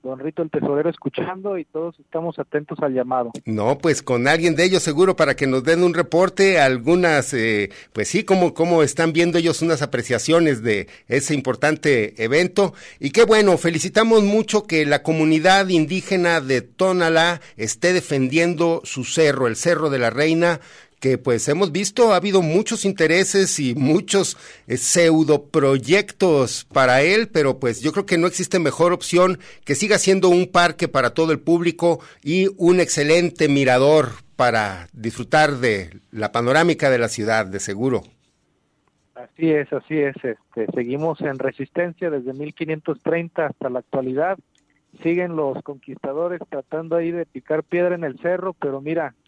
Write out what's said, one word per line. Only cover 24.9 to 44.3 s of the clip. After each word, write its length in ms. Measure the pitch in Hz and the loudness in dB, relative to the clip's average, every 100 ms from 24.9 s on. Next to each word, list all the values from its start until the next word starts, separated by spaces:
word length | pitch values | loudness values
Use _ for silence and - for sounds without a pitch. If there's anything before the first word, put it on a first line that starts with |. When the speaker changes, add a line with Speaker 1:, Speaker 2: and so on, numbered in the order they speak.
| 170 165 160 151 147 147 160 139 139 113 185 202 - 185 151 120 - - | 2 4 4 4 2 0 0 2 0 2 0 0 0 2 2 0 -4 -4
Speaker 2:
para 300 | 143 131 127 | 2 4 4
él, 260 | 156 208 220 | 4 2 0
pero 300 | 156 139 - | 0 0 0
pues 240 | 123 110 | -4 -2
yo 100 | 135 | -4
creo 140 | 165 196 | -4 -2
que 100 | 170 | 0
no 100 | 175 | 0
existe 320 | - 185 185 | -2 -4 0
mejor 360 | 151 - 170 | -2 2 0
opción 440 | 175 - 170 185 180 - - - | 0 0 2 2 0 -10 -20 -6
que 80 | |
siga 240 | 139 208 202 | -4 0 0
siendo 320 | - 190 180 | 2 2 4
un 160 | 175 180 | 4 2
parque 420 | 180 175 156 170 | 2 0 0 -4
para 240 | 139 123 | 0 0
todo 200 | 135 160 | 0 0
el 80 | 147 | 0
público 600 | - 170 170 165 170 160 - - | 0 2 0 0 0 0 -6 -12
y 260 | 139 175 190 196 | -2 0 0 2
un 240 | 175 180 | 2 4
excelente 720 | 170 - 147 165 170 - 156 | 2 0 2 2 2 0 0
mirador 600 | 143 131 127 139 156 127 - - | 2 4 4 4 4 2 -6 -20
para 540 | - 123 113 104 92 85 | -2 0 2 -2 -6 -16
disfrutar 640 | - 110 - 117 156 151 135 | -10 -10 -8 0 2 2 2
de 320 | 120 101 87 - _ | 0 -2 -4 -16 _
la 220 | 110 107 | -8 -4
panorámica 560 | 117 120 143 170 156 143 | -2 0 2 2 2 2
de 100 | 123 | 2
la 100 | 113 | 0
ciudad, 360 | - 107 110 | -2 0 0
de 160 | 95 95 | -2 -8
seguro. 420 | - 101 131 117 - _ _ _ _ _ _ _ _ _ _ | -8 -4 -2 -2 -6 _ _ _ _ _ _ _ _ _ _
Speaker 1:
Así 360 | - 123 _ 165 | -20 -20 _ 0
es, 200 | 151 139 | 0 -2
así 240 | 139 - 156 | -8 -6 -4
es, 180 | 143 135 | -4 -4
este, 560 | 127 110 _ - 107 | -8 -10 _ -8 -6
seguimos 460 | - 120 139 160 156 | -4 -6 -4 -4 -4
en 180 | 156 135 | -6 -6
resistencia 680 | 131 - 139 - 175 165 175 | -6 -8 -10 -6 -6 -4 -6
desde 240 | 143 123 | -6 -8
mil 220 | 135 147 | -10 -12
quinientos 440 | - 156 160 160 147 | -10 -8 -6 -6 -6
treinta 460 | - 165 170 - 151 | -4 -4 -4 -6 -6
hasta 200 | - 131 | -6 -8
la 120 | 123 | -8
actualidad. 580 | - 139 131 131 170 | -6 -6 -4 -2 -2